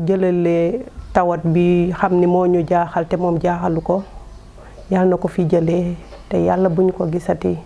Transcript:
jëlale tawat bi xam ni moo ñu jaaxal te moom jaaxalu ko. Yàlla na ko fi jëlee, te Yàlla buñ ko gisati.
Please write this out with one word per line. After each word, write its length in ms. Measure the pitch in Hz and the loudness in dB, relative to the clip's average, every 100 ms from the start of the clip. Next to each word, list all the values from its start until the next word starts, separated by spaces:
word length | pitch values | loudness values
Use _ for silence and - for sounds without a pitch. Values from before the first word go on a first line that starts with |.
| 165 | -2
jëlale 800 | 190 185 180 170 170 170 240 262 - - | 0 2 2 2 2 0 -2 -8 -16 -4
tawat 280 | 202 175 170 165 | 0 2 0 0
bi 460 | 165 175 175 175 | 2 4 4 2
xam 200 | 170 190 180 | 0 0 2
ni 60 | 175 | 4
moo 180 | 180 180 | 4 2
ñu 160 | 180 160 | 2 2
jaaxal 380 | 175 170 175 165 | 0 0 -2 -2
te 80 | 175 | -2
moom 200 | 180 165 | 0 0
jaaxalu 420 | 175 175 180 160 | 0 -2 -2 -2
ko. 220 | 160 185 196 - - - - - - - - | -2 -2 -4 -14 -18 -20 -20 -20 -20 -18 -2
Yàlla 180 | 185 185 | 2 2
na 80 | 180 | 2
ko 100 | 180 | 0
fi 180 | - 165 | -2 0
jëlee, 500 | 170 165 175 175 170 - - - | 2 2 0 -2 -6 -12 -18 -6
te 80 | 185 | 0
Yàlla 320 | 170 180 185 | 0 2 2
buñ 220 | 165 185 | 2 0
ko 160 | 185 175 | 0 -2
gisati. 460 | 170 - 165 185 170 | -2 -2 -2 -2 -4